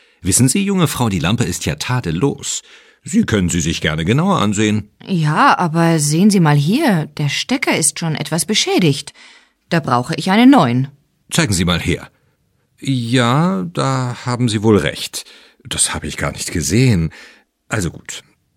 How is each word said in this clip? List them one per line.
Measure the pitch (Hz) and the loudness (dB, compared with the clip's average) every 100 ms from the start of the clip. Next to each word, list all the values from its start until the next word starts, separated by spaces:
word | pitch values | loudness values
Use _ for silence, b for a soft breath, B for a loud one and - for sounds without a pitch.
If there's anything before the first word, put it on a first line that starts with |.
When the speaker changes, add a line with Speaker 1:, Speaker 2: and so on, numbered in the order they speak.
| b b | b b
Speaker 1:
Wissen | 87 92 131 | -2 2 2
Sie, | 196 | 2
junge | 196 196 151 | 0 0 0
Frau, | - 120 | 0 -2
die | 95 | 0
Lampe | 78 117 87 | 0 0 -2
ist | 87 - | -4 -4
ja | 71 | -6
tadellos. | - 127 87 80 139 - - - b b b b | -4 -4 -2 -2 -2 -4 -8 -10 b b b b
Sie | - 220 - | -4 -2 0
können | 104 87 | 2 0
sie | 85 | 0
sich | 78 85 | -2 -2
gerne | 80 78 82 | -2 -2 0
genauer | 131 185 170 | 0 2 0
ansehen. | 104 101 107 104 101 _ - | 0 0 0 0 -4 _ -6
Speaker 2:
Ja, | 185 151 160 269 - | -2 0 2 2 2
aber | 175 160 170 165 | 0 0 2 2
sehen | 147 156 208 | 0 2 4
Sie | 196 | 4
mal | 160 147 | 4 4
hier, | 143 233 320 180 151 | 2 2 2 0 -2
der | - 147 | -4 -4
Stecker | - - 262 349 190 | -4 -4 -2 0 0
ist | 160 - | 0 -2
schon | 165 151 | -4 -4
etwas | 147 160 - | -4 -4 -2
beschädigt. | 208 - 381 170 143 - b b b b b _ | -2 0 2 2 0 -4 b b b b b _
Da | 170 | -4
brauche | 151 123 123 165 | 0 -2 -2 -4
ich | - | 0
einen | 202 247 | 4 6
neuen. | 269 135 123 135 - _ _ _ | 6 4 0 -2 -6 _ _ _
Speaker 1:
Zeigen | - 151 92 | -2 0 0
Sie | 90 | 0
mal | 85 | 0
her. | - 80 - _ _ _ _ _ _ _ | 0 -4 -6 _ _ _ _ _ _ _
Ja, | - 131 117 131 120 135 175 190 175 | -6 -4 0 0 2 2 0 -2 -6
da | 170 135 131 123 120 - | -4 -2 -2 -4 -6 -6
haben | 120 123 | -2 -2
Sie | 107 | 0
wohl | 107 101 | 4 4
recht. | 76 - - - b b b b - | 2 -4 -10 -12 b b b b -10
Das | - - | -4 -4
habe | - 78 | -4 -8
ich | - | -6
gar | 73 | -6
nicht | 71 - | -6 -6
gesehen. | 87 71 104 131 98 80 B B B B _ _ | -4 0 2 4 2 0 B B B B _ _
Also | 110 85 | -4 -4
gut, | - - - - _ _ | -8 -14 -18 -20 _ _